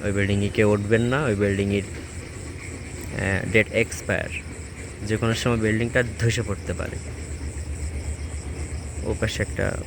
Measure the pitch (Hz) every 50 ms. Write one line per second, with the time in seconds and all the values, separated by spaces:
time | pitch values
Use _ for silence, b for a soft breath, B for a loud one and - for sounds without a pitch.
0 | - 104 98 101 101 98 101 101 101 101 - - 107 104 104 104 104 101 113 113
1 | 117 120 127 139 156 127 107 98 104 101 98 98 101 101 101 101 95 - - -
2 | - - - - - - - - - - - - - - - - - - - -
3 | - - - 101 98 95 98 92 98 92 95 110 107 - - 107 113 - - -
4 | - - 101 - 80 80 - - - - - - - - - - - - - -
5 | - 104 110 104 117 113 113 - - 127 120 113 110 110 107 110 117 117 123 127
6 | 123 117 107 - 117 117 110 - 104 104 98 - - - 90 76 - - - -
7 | - - - - - - - - - - - - - - - - - - - 76
8 | - - - - - - - - - - - - 76 - - 82 80 - - -
9 | 76 - 110 - - 107 - - 104 - - - 98 98 - - -